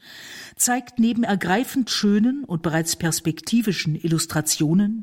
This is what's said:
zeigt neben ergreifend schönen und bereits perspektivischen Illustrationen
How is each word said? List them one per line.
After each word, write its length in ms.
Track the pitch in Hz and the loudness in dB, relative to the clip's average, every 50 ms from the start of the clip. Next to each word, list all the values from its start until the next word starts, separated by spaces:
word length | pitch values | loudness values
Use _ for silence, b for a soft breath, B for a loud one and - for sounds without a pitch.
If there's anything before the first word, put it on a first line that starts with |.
| B B B B B B B B B B B | B B B B B B B B B B B
zeigt 440 | - - 247 247 254 254 - - - | -2 0 0 0 -2 -2 -6 0 2
neben 260 | 226 233 233 226 233 | 2 2 4 2 2
ergreifend 640 | 220 202 175 - 175 185 226 262 - - 277 220 - | 2 0 0 2 2 2 2 0 0 -2 -2 -2 0
schönen 560 | - - - 202 202 208 220 247 269 285 262 | -2 0 2 4 4 4 4 2 2 -2 -4
und 160 | - 175 165 | -4 -6 -2
bereits 360 | - 170 151 165 160 165 - | -2 0 0 0 0 -2 -4
perspektivischen 1000 | - - 165 156 - - 165 156 - - - 226 240 214 214 165 - - 160 151 | -2 -2 -2 -2 0 -2 -2 -4 -4 -4 0 0 2 2 2 -2 -2 -2 -2 -2
Illustrationen 1080 | - - 165 165 156 - - - 156 156 - - - 156 151 170 196 208 202 226 226 | -2 0 0 0 0 0 -2 -2 -2 0 0 0 0 2 2 4 4 2 2 0 -4